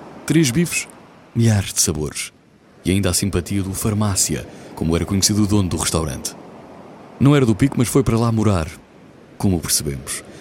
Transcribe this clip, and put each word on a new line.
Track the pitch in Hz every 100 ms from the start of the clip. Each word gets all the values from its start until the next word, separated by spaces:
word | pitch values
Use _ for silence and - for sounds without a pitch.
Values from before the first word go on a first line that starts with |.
| - -
Três | - 156 147
bifes, | 135 175 - - - - - - 117
milhares | 113 104 -
de | -
sabores. | - 76 73 - - - _ _ - - -
E |
ainda | 95 95
a |
simpatia | 87 101 90 85 101
do | 95
Farmácia, | 95 113 104 107 92 - 67 - - - -
como | 80 85
era |
conhecido | 87 98 92 104
o | 101
dono | 104 90
do | 82
restaurante. | - 82 80 65 - - - - - - - - - -
Não | 131 147
era | 120
do | 101
Pico, | 139 135
mas | 117
foi | 107
para | 101 113
lá | 117
morar, | 110 107 95 78 - - - - - - -
como | 104 87
percebemos. | - - 76 67 71 - - -